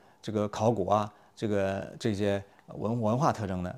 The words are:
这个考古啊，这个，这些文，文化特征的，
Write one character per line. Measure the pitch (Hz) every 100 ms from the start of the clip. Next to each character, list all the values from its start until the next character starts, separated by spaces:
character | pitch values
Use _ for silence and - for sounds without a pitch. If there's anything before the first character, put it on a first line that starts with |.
| - _
这 | -
个 | 104 104
考 | - 110
古 | 104 92
啊， | 104 104 - - -
这 | 107
个， | 104 95 98 - -
这 | 117
些 | 98 104 98 - - -
文， | - 104 120
文 | 107 123
化 | 147
特 | 113 98
征 | 92
的， | 90